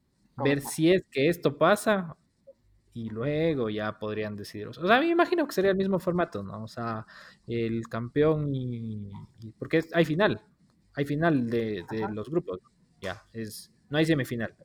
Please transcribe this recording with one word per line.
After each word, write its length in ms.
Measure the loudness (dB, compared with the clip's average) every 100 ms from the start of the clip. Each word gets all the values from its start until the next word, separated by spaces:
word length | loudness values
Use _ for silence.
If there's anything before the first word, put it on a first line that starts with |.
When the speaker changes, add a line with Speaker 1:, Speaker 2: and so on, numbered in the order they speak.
| _ _ _ -2
Speaker 1:
¿Cómo 80 | 0
Speaker 2:
ver 100 | 0
Speaker 1:
está? 120 | -2
Speaker 2:
si 220 | 2 4
es 100 | 4 2
que 180 | 0 2
esto 300 | 2 0 4
pasa 580 | 4 4 2 0 -2 -10 _ _ -20 -20 _ _ _
y 160 | -12 -8
luego 600 | -4 -2 0 0 0 -2
ya 280 | -2 -4 -4
podrían 380 | -4 -4 -4 -6
decidir. 320 | -10 -10 -10
O 40 |
sea, 280 | -4 2 4
me 80 | 4
imagino 380 | 2 2 2 0
que 60 |
sería 200 | 2 2
el 40 | 2
mismo 220 | 2 0
formato, 440 | 0 0 -2 -4
¿no? 180 | -8 -10
O 60 | -10
sea, 380 | -8 -6 -6 -8 -18 -20 -16 -6
el 420 | -2 0 -2 -4
campeón 680 | -6 -2 2 4 4 0
y, 560 | -2 -4 -6 -6 -8 -10 -14 -16 -16
y 80 | -16 -12
porque 200 | -2 0
es, 160 | 2
hay 100 | 2
final, 380 | 2 4 2 0 _ _ _ _ _
hay 100 | -4
final 460 | -2 2 2 2 2
de, 340 | 0 0 -4 -4
de 140 | -4
Speaker 1:
Ajá. 80 | -4
Speaker 2:
los 160 | -4 -4
grupos. 300 | -4 -4 -8 -12 _ _ _
Ya, 240 | -10 -10 _
es, 380 | -12 -10 -12 -18 _ -4
no 80 | 2
hay 60 | 2
semifinal, 480 | 2 0 -4 -6 -10